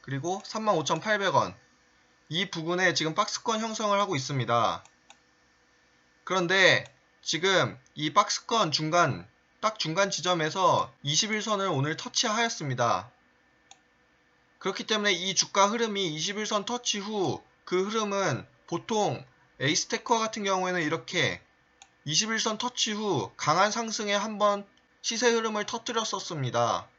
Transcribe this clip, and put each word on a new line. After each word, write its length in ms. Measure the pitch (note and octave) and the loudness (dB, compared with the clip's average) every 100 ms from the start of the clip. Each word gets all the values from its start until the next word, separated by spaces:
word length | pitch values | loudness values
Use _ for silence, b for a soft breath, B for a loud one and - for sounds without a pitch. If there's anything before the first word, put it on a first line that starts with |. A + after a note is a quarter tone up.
그리고 380 | - C3+ E3 G3 | -6 -6 -4 -4
삼만 320 | - A3 A3 E3 | -6 -2 2 2
오천팔백 580 | C#3 E3 G#3+ G#3 F#3+ | 2 -2 0 0 4
원, 180 | C#3 F#2+ - _ _ _ _ _ _ _ | 2 0 -6 _ _ _ _ _ _ _
이 200 | D#3+ F#3+ | -4 -4
부근에 460 | E3+ D#3+ F3+ F#3 | -4 -2 2 2
지금 220 | - D#3 D#3 | 2 -2 -2
박스권 420 | G#3 - A3+ A3 | -2 -4 -4 -2
형성을 400 | A3+ A3 G#3+ G3+ | -4 -2 0 2
하고 160 | G3+ | 0
있습니다. 720 | D3 C3 C#3 A#2 A#2 G#2 F2 - _ _ - _ _ _ _ _ _ _ _ _ _ | -2 -2 -4 0 2 2 -2 -10 _ _ -20 _ _ _ _ _ _ _ _ _ _
그런데 640 | - F#3 F3 F#3+ F3 B2 - _ _ _ | -2 0 2 6 8 6 2 _ _ _
지금 540 | - D#3+ F#3 F#3 A#2+ F2+ _ - | -6 0 4 4 2 -2 _ -6
이 160 | D3+ | 2
박스권 560 | D3+ G#3 - - A3+ F3+ | 2 2 -4 -2 0 2
중간, 560 | C#3 D#3 F3 D#3+ F2+ F#2 _ _ _ | 0 2 4 4 0 -10 _ _ _
딱 180 | A3 G#3+ | -4 -2
중간 320 | D#3 E3+ G3 | -4 0 0
지점에서 840 | F#3 F3 F3 D#3 F#3+ F3+ A#2+ - _ | 0 0 0 0 2 4 4 0 _
이십 260 | C#3+ D#3 G#3+ | -2 -2 0
일선을 380 | G#3+ G#3 G3+ G3 | -2 -2 -2 0
오늘 280 | C#3+ D3 D#3+ | 0 0 -4
터치하였습니다. 1120 | B3 - A#3 G#3+ A#3 A#3 D3 B2 A#2+ F#2 G#2 _ _ _ _ _ _ - _ _ _ _ _ _ _ _ | -4 -2 0 0 -2 -2 -6 0 2 2 -2 _ _ _ _ _ _ -20 _ _ _ _ _ _ _ _
그렇기 300 | F#3+ G3 G#3+ | -6 -6 -2
때문에 240 | G#3+ G#3 | 0 2
이 240 | E3+ F#3+ F3+ | 0 0 -2
주가 300 | - G3+ G3+ | 0 4 4
흐름이 480 | A3+ A3+ G3 F#3 | 4 -2 0 -2
이십 220 | D#3 F3 G3+ | -2 -4 -4
일선 260 | G#3 G#3+ | -2 -2
터치 340 | G3+ A#3+ - G#3 | -2 -4 -4 -4
후 440 | G3+ G#3+ D#3+ F#2+ _ _ | -4 -2 -2 -2 _ _
그 200 | - F3+ | -2 -2
흐름은 600 | G3 A3+ G#3 G3 F3+ A2+ - _ - | 0 -2 -2 -2 0 -2 -8 _ -8
보통 580 | E3+ - G#3+ F#3+ A#2 - _ _ - | -8 -2 0 0 -2 -10 _ _ -4
에이스테크와 580 | C3 F3 - A3+ - A3+ | -2 -2 -2 -6 0 0
같은 240 | A3 A3 | 0 -4
경우에는 400 | G3 F#3+ F#3 F3+ | -2 0 0 -2
이렇게 580 | D3+ D#3+ - F3+ A#2+ F2 _ _ _ _ - _ | -2 -4 -2 0 0 -2 _ _ _ _ -20 _
이십 260 | C#3+ D#3 A3 | -2 -2 0
일선 280 | A3 A3+ G#3+ | -2 -2 -2
터치 320 | B3 - A3+ | -6 -2 -4
후 400 | G#3 G#3+ D3 F#2 - | -2 -2 -2 -2 -4
강한 340 | D3 E3 G#3 | 0 4 4
상승에 420 | G#3+ A3+ G#3+ G#3 | 2 -4 -4 -2
한번 540 | G3+ A3 G#3 G#3 G3+ G3+ _ _ _ | -2 -2 2 2 2 -6 _ _ _
시세 300 | - A3+ A#3+ | -6 2 4
흐름을 360 | A#3 A3+ G#3+ G3+ | 4 0 -2 -4
터뜨렸었습니다. 1200 | A#3 - A3+ A3 F#3+ - D#3+ B2+ A#2+ A#2+ F2+ - | -6 -4 -4 -2 -6 -6 -4 -2 2 2 0 -4